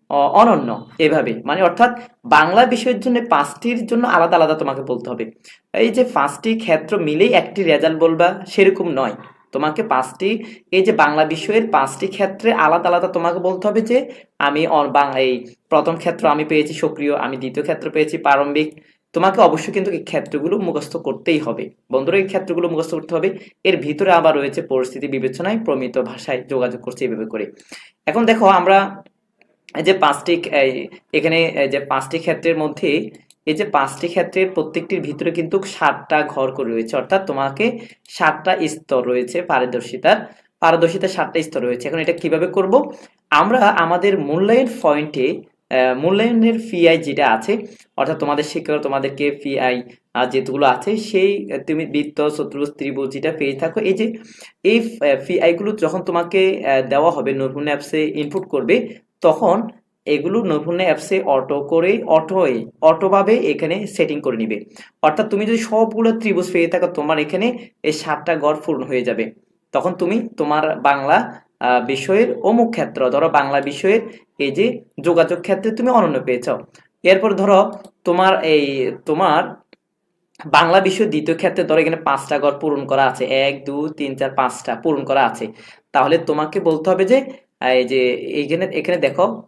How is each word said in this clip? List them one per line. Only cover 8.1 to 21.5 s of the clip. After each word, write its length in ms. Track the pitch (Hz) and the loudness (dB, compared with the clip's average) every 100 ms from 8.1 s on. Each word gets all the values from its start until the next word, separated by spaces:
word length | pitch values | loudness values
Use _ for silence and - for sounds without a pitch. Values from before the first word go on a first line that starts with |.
| 160 175 190 196 | 4 2 0 -4
সেরকম 420 | - 190 185 175 | 2 4 4 0
নয়। 220 | 135 123 104 - _ _ | -2 -2 -6 -16 _ _
তোমাকে 320 | 135 151 151 | -4 -2 -2
পাঁচটি, 600 | 220 131 127 - 196 226 - - - | -2 -2 -2 -4 -4 -4 -8 -18 -2
এই 100 | 185 | 0
যে 100 | 190 | 2
বাংলা 340 | - 147 151 151 | 4 4 4 0
বিষয়ের 440 | 160 - 220 - | -2 0 0 2
পাঁচটি 380 | 147 135 - 196 | 2 0 -4 -6
ক্ষেত্রে 460 | - 190 196 220 | -2 -4 -2 0
আলাদা 360 | - 156 170 180 | 2 4 2 2
আলাদা 180 | 175 175 | 2 0
তোমাকে 320 | 175 170 175 | -2 -2 0
বলতে 280 | 180 185 208 | -2 -2 -2
হবে 140 | 214 | 0
যে, 300 | 220 247 254 - - - | 0 0 -2 -12 -12 -2
"আমি 280 | 143 147 165 | 0 0 0
অন-, 220 | 151 139 | 2 2
বাং-, 280 | 139 139 131 | 2 2 2
এই 280 | 131 123 123 - - | 0 0 -6 -16 0
প্রথম 260 | 156 156 165 | 0 2 -2
ক্ষেত্র 320 | 175 170 160 | -4 0 2
আমি 180 | 147 151 | 2 2
পেয়েছি 280 | 156 151 | 0 0
সক্রিয়, 420 | 156 151 151 143 143 | -2 -4 -2 -2 -2
আমি 220 | 127 135 | -4 -6
দ্বিতীয় 260 | 131 139 | -8 -6
ক্ষেত্র 260 | 147 156 156 | -4 -4 -4
পেয়েছি 280 | 156 151 160 | -2 0 2
প্রারম্ভিক।" 640 | 143 139 143 147 156 - _ _ _ | 4 4 2 0 -2 -6 _ _ _
তোমাকে 280 | 165 190 196 | 0 2 6
অবশ্যই 320 | 175 156 - | 4 4 -2
কিন্তু 180 | 202 185 | -4 -2
এই 120 | 165 | -4
ক্ষেত্রগুলো 540 | - 147 143 147 156 214 | -6 -6 -4 -4 -2 -2
মুখস্থ 400 | 180 147 143 165 | -2 -4 -6 -8
করতেই 420 | 147 127 - 156 | -6 -4 0 0
হবে। 300 | 117 | -2